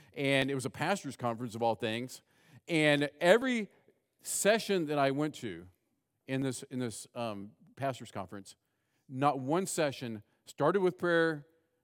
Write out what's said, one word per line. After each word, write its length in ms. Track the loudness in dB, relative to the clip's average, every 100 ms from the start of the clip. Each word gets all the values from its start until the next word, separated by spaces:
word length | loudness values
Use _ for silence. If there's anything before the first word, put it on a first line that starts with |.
| -16 -4
and 360 | 2 2 2
it 40 | 0
was 100 | -4
a 40 |
pastor's 460 | -4 -2 -2 -4 -6
conference 400 | -4 -4 -6 0
of 80 |
all 120 | 0 0
things, 460 | -2 -4 -6 -12 _ _ _ -20 -2
and 420 | 2 4 4 2 2
every 480 | 6 6 6 -2 -4 _ _ _ _ _
session 680 | -8 0 2 2 2 0 0
that 120 | 2
I 120 | 2
went 220 | 2 -2 -4
to 300 | -10 -10 -14 _ _ _ _ _ -6
in 140 | -4
this, 220 | -2 -6 -8
in 80 | -6
this, 280 | -6 -8 -14 -8
um, 360 | -8 -6 -10 -16 -20 -6
pastor's 360 | -6 -6 -10
conference, 440 | -10 -10 -12 -16 -20 _ _ _ _ _
not 320 | 0 0 0
one 260 | 0 0 0
session 580 | 0 -2 -2 -8 -10 -14 _ -20
started 360 | 0 2 4
with 160 | 2 0
prayer, 480 | 0 2 2 0 -10 _ _ _